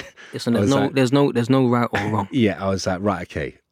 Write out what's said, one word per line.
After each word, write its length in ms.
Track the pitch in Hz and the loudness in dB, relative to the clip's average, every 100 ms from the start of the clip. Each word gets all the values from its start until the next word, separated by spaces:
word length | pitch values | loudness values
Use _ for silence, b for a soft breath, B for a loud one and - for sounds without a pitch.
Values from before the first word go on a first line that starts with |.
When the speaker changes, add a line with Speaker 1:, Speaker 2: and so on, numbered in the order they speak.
| - - | -12 -20
Speaker 1:
<laughs> 160 | - | -16
Speaker 2:
Listen, 220 | 127 123 | -8 -2
Speaker 1:
I 20 | 117 | 2
Speaker 2:
there's 120 | 104 | 2
Speaker 1:
was 60 | |
Speaker 2:
no, 60 | 139 | 2
Speaker 1:
like, 100 | 135 | 2
Speaker 2:
there's 180 | 135 123 | 0 2
no, 200 | 139 143 | 2 2
there's 180 | 120 117 | 0 2
no 180 | 135 123 | 2 4
right 200 | 120 120 | 2 0
or 160 | 107 104 | -2 -2
wrong. 180 | 107 98 | -4 -2
Speaker 1:
<laughs> 40 | |
Yeah, 320 | 139 104 85 | 0 0 0
I 40 | 98 | -2
was 160 | 95 98 | -2 -4
like, 140 | 90 | -2
"Right, 200 | 101 87 90 | -2 -2 -6
okay, 280 | 87 67 - _ | -8 -8 -10 _